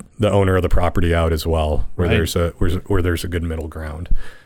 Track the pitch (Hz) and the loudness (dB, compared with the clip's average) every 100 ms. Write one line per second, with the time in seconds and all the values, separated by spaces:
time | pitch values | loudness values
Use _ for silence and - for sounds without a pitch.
0 | - - 101 101 95 92 87 - 85 98 | -12 -2 2 4 4 2 2 2 2 2
1 | 85 85 82 80 82 80 76 73 - - | 2 2 0 -2 -2 0 0 0 -2 0
2 | 85 78 80 90 85 - - 92 - 95 | 0 0 0 -2 -2 0 0 0 0 0
3 | 90 82 87 85 82 80 78 80 78 78 | 0 -2 -4 -6 -4 -6 -10 -10 -10 -6
4 | 87 - - - | 2 2 2 -10